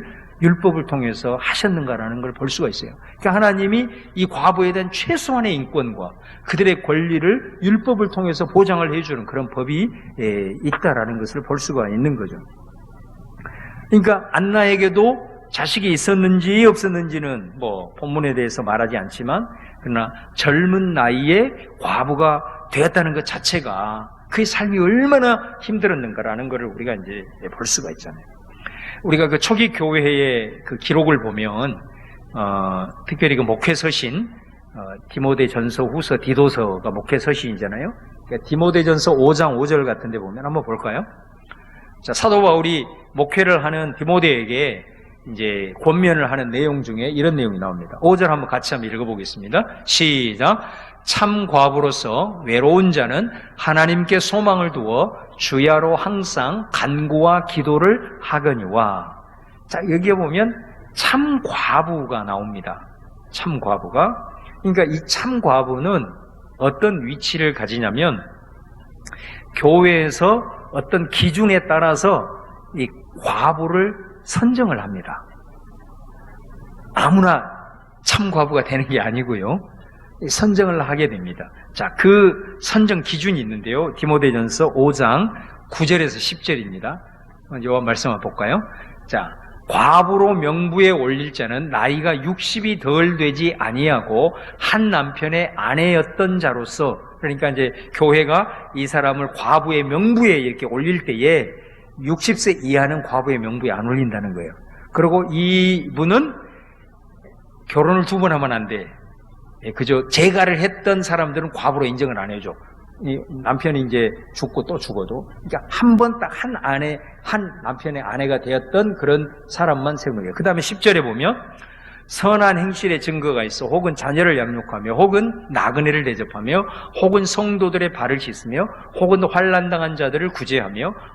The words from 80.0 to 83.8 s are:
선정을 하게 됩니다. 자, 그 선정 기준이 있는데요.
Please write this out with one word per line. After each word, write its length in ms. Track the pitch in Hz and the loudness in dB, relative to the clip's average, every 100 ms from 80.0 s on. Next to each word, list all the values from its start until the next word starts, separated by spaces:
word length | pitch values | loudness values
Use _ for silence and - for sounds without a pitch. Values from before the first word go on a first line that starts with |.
| - - - | -20 -12 -6
선정을 540 | - 214 196 190 170 | 0 2 4 2 0
하게 260 | 139 143 151 | 0 0 0
됩니다. 400 | 101 90 87 - - - | -2 -10 -12 -16 -18 -14
자, 220 | - 87 - | -8 -6 2
그 600 | 190 208 196 - - - | 6 8 8 4 -4 -10
선정 400 | - 214 208 185 | -2 2 4 2
기준이 380 | - 156 185 165 | -2 -4 -2 -2
있는데요. 540 | 107 107 104 131 | -4 -8 -4 -2